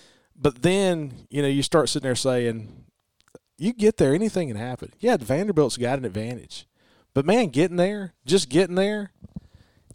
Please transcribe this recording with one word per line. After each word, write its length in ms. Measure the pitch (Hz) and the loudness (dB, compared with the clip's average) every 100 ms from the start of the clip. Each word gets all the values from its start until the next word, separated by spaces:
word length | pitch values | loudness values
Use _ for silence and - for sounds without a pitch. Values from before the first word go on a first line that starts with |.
| _ _ _ _ | _ _ _ _
But 280 | 143 127 | -2 0
then, 640 | 175 190 190 170 147 120 - | 0 2 2 0 -4 -12 -10
you 120 | 143 | -2
know, 60 | 143 | 0
you 140 | 139 | 0
start 260 | 135 165 127 | 2 2 2
sitting 160 | 151 135 | 0 -2
there 100 | 120 | -2
saying, 680 | 135 127 120 113 107 - - _ _ _ _ - _ - | 0 0 0 -4 -10 -20 -20 _ _ _ _ -20 _ -6
you 140 | 175 | -4
get 260 | 247 208 - | 2 2 4
there, 160 | 139 | 2
anything 340 | 147 220 190 156 | 2 0 -2 -4
can 80 | 104 | -6
happen. 340 | 120 123 - - | -8 -10 -12 -4
Yeah, 160 | 233 190 | 0 0
Vanderbilt's 600 | 113 135 208 165 143 113 | 0 -2 0 2 0 0
got 200 | 120 135 | -2 -2
an 60 | 123 | -4
advantage. 600 | 95 110 120 - - - _ _ _ _ | -6 -8 -10 -14 -20 -20 _ _ _ _
But, 120 | - 143 | -2 2
man, 220 | 226 208 | 2 2
getting 280 | 127 180 175 | 2 2 2
there, 360 | 185 208 190 _ 123 | 0 0 -10 _ 0
just 240 | 185 160 | 0 2
getting 260 | 151 185 180 | 2 2 2
there, 360 | 202 214 208 _ - - - _ _ _ _ | 0 -2 -8 _ -20 -20 -20 _ _ _ _